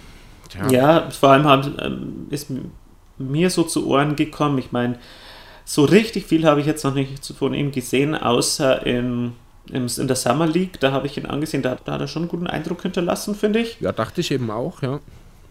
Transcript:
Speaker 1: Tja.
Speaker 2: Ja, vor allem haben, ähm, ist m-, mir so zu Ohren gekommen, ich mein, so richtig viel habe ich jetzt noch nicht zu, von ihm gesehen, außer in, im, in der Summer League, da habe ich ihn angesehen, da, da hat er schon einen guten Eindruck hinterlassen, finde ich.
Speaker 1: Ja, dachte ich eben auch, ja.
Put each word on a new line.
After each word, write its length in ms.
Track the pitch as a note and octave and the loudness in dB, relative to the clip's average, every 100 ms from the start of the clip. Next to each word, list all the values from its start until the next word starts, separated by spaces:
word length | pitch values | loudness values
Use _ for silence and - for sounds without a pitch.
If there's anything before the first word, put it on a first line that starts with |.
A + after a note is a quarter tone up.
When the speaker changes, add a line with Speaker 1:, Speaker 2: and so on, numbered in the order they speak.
| - - - - - | -20 -20 -20 -20 -18
Speaker 1:
Tja. 220 | F#2 G#2 | -4 2
Speaker 2:
Ja, 400 | B2+ C#3 E3 D3+ | 4 6 4 2
vor 220 | - C3+ | 2 6
allem 120 | C3+ | 6
haben, 320 | D3+ C3+ C#3 - | 6 4 2 -6
ähm, 460 | - - - - - | -6 -6 -8 -12 -10
ist 200 | - - | -10 -8
m-, 220 | C3 F3+ - - - - - | -10 -10 -16 -20 -20 -20 -10
mir 320 | C3+ D3 F3+ | -4 0 2
so 140 | F3 | 2
zu 240 | E3 D3+ - | 0 0 2
Ohren 280 | C3+ D3 D3 | 2 2 0
gekommen, 420 | D3 - D3 C3+ | -2 0 0 0
ich 140 | - | -2
mein, 260 | A#2+ A#2+ A#2+ - - - - - - | -2 -2 -4 -12 -20 -20 -20 -20 -20
so 220 | - - C#3 | -4 2 6
richtig 400 | F#3+ A3 G3 - | 6 4 -4 0
viel 200 | D#3+ D#3+ | 4 4
habe 140 | D3 | 4
ich 60 | D3 | 2
jetzt 180 | D3+ | 0
noch 100 | C#3+ | -2
nicht 300 | C#3 C3+ C3+ | -2 -4 -8
zu, 100 | - | -14
von 200 | - C3+ | -4 -2
ihm 180 | C3 C#3+ | 0 -2
gesehen, 440 | C3+ - C3 C#3+ D#3 | -4 0 0 2 0
außer 720 | A#2 B2 - - C3+ B2+ - | 2 2 2 0 2 2 0
in, 480 | B2 B2 A#2+ A#2+ A#2+ - - - | -2 -2 -2 -4 -8 -20 -20 -8
im, 160 | C3 B2 C#3 | -4 -4 -2
in 100 | C3 | -2
der 80 | B2+ | 0
Summer 320 | B2 C#3 E3 | 0 2 2
League, 320 | E3 F#3 - | 2 -2 0
da 100 | C3+ | 0
habe 160 | C3+ C#3 | 0 -2
ich 100 | C#3 | -6
ihn 80 | - | -6
angesehen, 380 | C#3 D3+ C#3 | -4 -2 -2
da, 140 | B2+ B2+ | -2 -4
da 100 | - | -6
hat 80 | C#3+ | -6
er 60 | C#3+ | -4
schon 160 | D#3 | -4
einen 60 | E3+ | -4
guten 180 | E3+ F3 | -4 -4
Eindruck 340 | - E3 F3 | -4 -6 -6
hinterlassen, 540 | F#3 F#3 F3 G3 - G#3 | -4 -2 -2 -2 -4 -2
finde 240 | G#3+ A3 | 0 0
ich. 200 | A3+ - | -2 -4
Speaker 1:
Ja, 120 | F#2 | -4
dachte 280 | G#2 A2+ - | -2 -4 -4
ich 120 | D#3+ | -2
eben 200 | C3+ A#2 | -2 -2
auch, 300 | G#2+ D3+ - | -4 -6 -4
ja. 180 | B2+ D3 - - - - - | -6 -6 -10 -20 -20 -20 -20